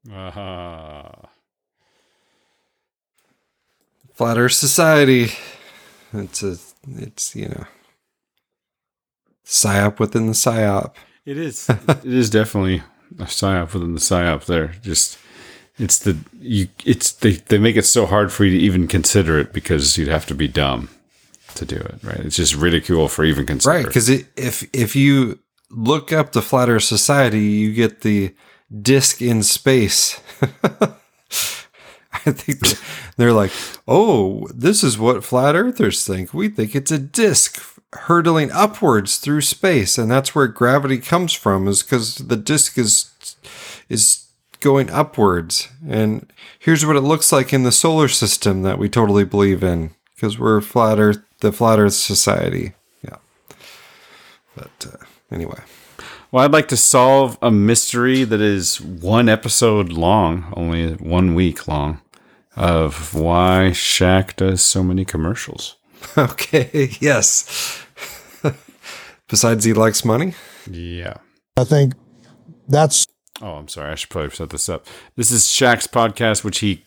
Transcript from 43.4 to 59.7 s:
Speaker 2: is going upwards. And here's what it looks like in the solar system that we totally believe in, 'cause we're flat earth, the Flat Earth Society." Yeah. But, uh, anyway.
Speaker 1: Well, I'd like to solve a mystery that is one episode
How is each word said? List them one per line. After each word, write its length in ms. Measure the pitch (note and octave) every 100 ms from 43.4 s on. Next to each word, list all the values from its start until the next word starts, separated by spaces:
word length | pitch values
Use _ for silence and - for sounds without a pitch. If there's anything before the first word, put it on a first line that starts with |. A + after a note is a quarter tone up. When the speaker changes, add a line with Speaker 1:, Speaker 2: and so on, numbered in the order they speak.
| - - - - _
Speaker 2:
is 360 | A2+ - - _ _ _ -
going 280 | C#3+ C3+ C3+
upwards. 800 | C#3+ D3+ - G2+ F2 E2 - - C3 D#3
And 440 | A2 G#2+ A2 - _ - -
here's 280 | - D#3+ D#3
what 100 | D3
it 60 |
looks 300 | C3+ D#3 -
like 200 | C#3+ C3
in 120 | C3+
the 80 | B2
solar 360 | - E3 D#3 C#3
system 540 | - G#2 - G#2 F#2+
that 180 | F#2+ F#2+
we 80 | G2+
totally 360 | A#2 G#2+ G2+ G2
believe 380 | G2+ G2 F2+
in, 280 | F#2 E2+ D#2+ _ _ -
'cause 200 | A2 A2
we're 220 | A#2 G#2+
flat 380 | G#2 B2 A2 G#2+
earth, 200 | G#2+ G#2 _ _
the 100 | A2
Flat 280 | - A2+ G#2+
Earth 140 | G#2 G2
Society." 800 | - G2 - F2 F2 F2+ F2+ - _ _
Yeah. 140 | - - _ _ _ - - - - - - - - _ _ -
But, 320 | - _ B1+
uh, 100 | - - _ _
anyway. 280 | E2+ E2+ - - - - - - - _
Speaker 1:
Well, 120 | B2+ C#3+
I'd 80 |
like 140 | D#3 -
to 80 | B2
solve 600 | - C3+ B2+ C3+ C3 -
a 80 | A#2+
mystery 720 | G#2+ G#2 A#2 - B2 B2 C3
that 180 | B2 G#2+
is 380 | G#2 G2 F2 -
one 480 | D2+ F2+ F2 A2+ A#2
episode 640 | G#2+ A2+ - A#2